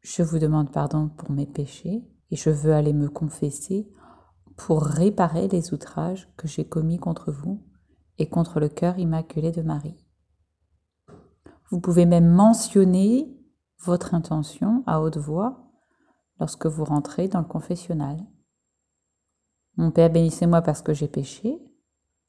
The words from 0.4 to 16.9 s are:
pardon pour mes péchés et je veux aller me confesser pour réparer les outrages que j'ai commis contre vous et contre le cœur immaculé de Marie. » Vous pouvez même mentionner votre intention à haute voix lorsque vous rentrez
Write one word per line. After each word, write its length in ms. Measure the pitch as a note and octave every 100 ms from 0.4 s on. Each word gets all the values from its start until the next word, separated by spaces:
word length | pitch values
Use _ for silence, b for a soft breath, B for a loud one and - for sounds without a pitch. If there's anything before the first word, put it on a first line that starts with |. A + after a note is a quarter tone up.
| D3+ D#3 D3
pardon 380 | - D3 D#3 D3+
pour 220 | D3+ -
mes 160 | C#3+ C#3+
péchés 580 | - C#3+ - E3 G#3+ A#3+ _ _
et 60 | D3+
je 140 | -
veux 240 | D3 D3+
aller 180 | D3+ D3+
me 160 | D3 C#3+
confesser 800 | D3 D#3 - D3 C#3 - F#3+ G#3 b b b b b _ -
pour 260 | - D#3
réparer 680 | D3+ C#3+ F#3 G#3 F3 E3 F#3+
les 240 | F#3+ E3+
outrages 560 | D3+ - - E3 F#3 - -
que 100 | D#3+
j'ai 220 | - D#3
commis 300 | E3 D#3+ E3+
contre 340 | - D#3+ -
vous 340 | C#3+ D3+ G3+ - _ _ _ _ _
et 100 | D#3
contre 320 | - E3 D#3
le 80 | D3+
cœur 300 | - F3 F3+
immaculé 520 | E3+ D#3+ E3 - D#3+
de 120 | E3
Marie. » 440 | D#3+ D3+ D3 E3 _ _ _ _ _ _ _ _ _ _ _ - _ _ - B _
Vous 100 | F3+
pouvez 240 | F3+ E3+
même 240 | F3 E3+ E3+
mentionner 1040 | F3 G#3+ A3+ - G3+ F#3+ F#3 G3 B3 D4+ - _ _ _ _
votre 340 | - F3 -
intention 680 | E3+ E3 D#3 D3+ - F#3+ A#3 B3+
à 140 | D#3+
haute 160 | D#3+ D#3
voix 560 | D3 D#3+ A3 C4 - _ _ _ _ _ _ _
lorsque 280 | D#3+ - D#3+
vous 180 | D#3
rentrez 440 | D3+